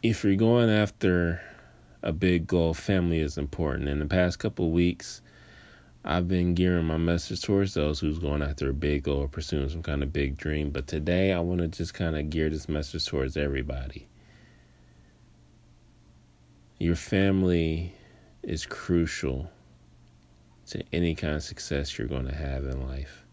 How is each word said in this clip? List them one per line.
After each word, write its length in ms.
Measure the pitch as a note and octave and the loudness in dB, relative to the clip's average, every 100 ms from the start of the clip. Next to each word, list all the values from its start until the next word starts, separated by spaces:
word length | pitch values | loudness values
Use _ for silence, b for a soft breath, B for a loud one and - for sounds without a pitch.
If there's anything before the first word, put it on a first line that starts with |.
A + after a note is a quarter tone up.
If 220 | A2+ G#2+ | 0 2
you're 120 | G#2+ G2 | 2 4
going 340 | A2+ A#2 A#2 | 6 6 6
after 720 | G#2+ G#2 - G2 F2+ E2+ E2+ B B B B B B | 4 2 0 2 4 2 -2 B B B B B B
a 100 | - | -6
big 320 | D#2+ F#2+ F2 D#2+ | 0 2 2 2
goal, 260 | F2+ E2 | 2 2
family 480 | D#2+ - F#2+ F2 E2 | 0 0 2 2 2
is 160 | D2+ C#2+ | 0 -2
important. 540 | C#2+ - D#2 C2+ C#2 | -6 -2 -2 -2 -2
In 80 | C#2+ | -2
the 80 | D2+ | 0
past 320 | F#2 F2+ - | 2 2 2
couple 300 | - - E2+ | -4 0 2
of 40 | |
weeks, 520 | E2 F2 F2+ - - B B B B B B B B | 4 2 0 -10 -14 B B B B B B B B
I've 240 | - E2+ F2 | -2 0 2
been 260 | F#2 F2 | 2 2
gearing 320 | F2 F2+ F2 D#2+ | 4 4 4 2
my 120 | D#2+ | 2
message 440 | E2 E2+ - F2+ | 2 2 0 -6
towards 320 | - G2 G2 | 0 2 2
those 260 | E2 D2 D2+ | 0 0 0
who's 200 | D#2+ D#2+ | -2 -2
going 240 | E2 D2 | -2 0
after 260 | C#2+ C#2+ C#2 | -2 -2 -2
a 60 | C#2 | 0
big 260 | D2 D2 | 0 0
goal 200 | C#2+ C#2+ | 0 -2
or 60 | C#2 | -2
pursuing 420 | E2 D#2+ D2+ C#2 | -6 -4 -2 -2
some 120 | E2 | -4
kind 220 | E2+ C#2+ | -4 -2
of 100 | C#2+ | -2
big 240 | D2+ C#2 C#2+ | -2 -2 -2
dream. 320 | D#2 D2+ D2 | -4 -2 -2
But 160 | D2 C#2 | -4 -4
today, 480 | D#2+ D2+ F2+ F#2+ | -4 0 2 2
I 60 | F2+ | 2
wanna 280 | E2+ F2 E2+ | 0 0 -2
just 280 | - E2+ - | -4 -8 -2
kinda 260 | E2+ D#2 | -2 -2
gear 300 | D2+ D#2 D#2 | -2 0 0
this 180 | D#2 - | -2 -4
message 380 | D2+ C2+ D#2+ - | -4 -4 -6 -4
towards 300 | C#2 C2+ D2+ | -2 -2 -2
everybody. 720 | D2 C2+ C2 C2 B1+ - - b b b b b b b b b b b b b - - - - - _ - - _ _ _ - - _ | -2 -2 -4 -6 -8 -12 -18 b b b b b b b b b b b b b -20 -20 -20 -20 -20 _ -20 -20 _ _ _ -20 -20 _
Your 180 | E2+ E2+ | 0 0
family 1000 | - G2 G2 F#2+ F#2 F2 E2 D#2+ E2+ B B B B B | 2 2 4 4 4 4 2 -2 -6 B B B B B
is 240 | - E2 - | -6 -6 -6
crucial 840 | - - F2 E2 - C#2 C2 E2+ - - - - - - - _ - - - - | -10 0 2 2 -2 -4 -4 -8 -14 -20 -20 -20 -20 -20 -20 _ -20 -20 -20 -12
to 160 | - - | -10 -4
any 220 | E2 F2 D#2+ | 0 0 0
kind 180 | D#2+ | -2
of 80 | D2+ | -2
success 560 | - - - C#2+ C#2+ - | -4 -12 -4 -4 -4 -4
you're 100 | A#1+ | -4
gonna 280 | C2 C2 C#2 | -2 -4 -4
have 300 | C#2+ C2+ C2+ | -4 -4 -4
in 220 | C2 C2 | -4 -4
life. 380 | C2+ C#2 - - | -6 -8 -14 -20